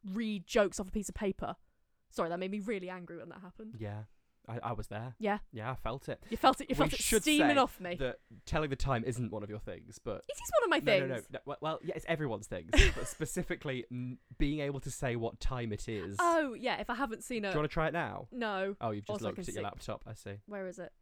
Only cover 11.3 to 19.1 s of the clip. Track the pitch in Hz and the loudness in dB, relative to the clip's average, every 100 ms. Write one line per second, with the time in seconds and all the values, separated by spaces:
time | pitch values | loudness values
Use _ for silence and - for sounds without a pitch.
11.3 | 123 - 147 151 160 160 - - 165 151 | -10 -8 -4 -4 -4 -4 -6 -2 0 0
12.3 | 107 - 92 80 294 - - - - 156 | -2 -4 -8 2 4 4 2 -6 -6 -4
13.3 | - 175 175 151 127 113 123 123 127 _ | -4 -4 -4 -2 -4 -4 -6 -6 -8 _
14.3 | - 143 151 143 139 139 - 139 120 113 | 2 2 2 -2 -2 -6 -2 0 0 -2
15.3 | - - 127 117 104 - 110 87 - 349 | 0 0 0 -2 -2 -2 -4 -2 2 4
16.3 | 330 294 220 240 196 208 240 269 - - | 6 2 -2 -2 -2 -2 -2 -2 -4 -4
17.3 | 240 202 165 151 - 160 165 139 98 113 | -2 0 0 2 2 2 2 -2 -4 -8
18.3 | 247 226 196 196 196 117 104 104 | -4 -2 0 -2 -2 -2 -2 -4